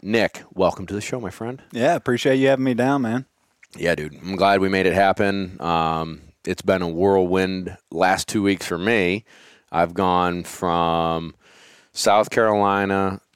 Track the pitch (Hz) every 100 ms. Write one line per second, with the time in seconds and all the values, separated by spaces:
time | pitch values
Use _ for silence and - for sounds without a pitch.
0 | 95 113 95 - - - 92 - 95 101
1 | - 131 104 - 113 135 - 120 135 170
2 | - 123 143 135 135 135 131 120 127 143
3 | 117 120 135 _ _ _ _ - 82 78
4 | 76 76 82 95 98 98 95 95 90 85
5 | 98 95 101 98 92 92 82 85 80 80
6 | 80 78 - _ - 92 95 95 87 82
7 | 98 98 90 92 92 92 87 92 - 82
8 | 92 92 - 113 101 95 - 85 95 117
9 | 87 98 - - - _ _ 82 85 87
10 | 92 90 90 87 85 - 90 85 85 82
11 | 82 82 82 - _ _ - _ _ -
12 | - 104 104 - 110 104 101 98 98 98
13 | 95 98 _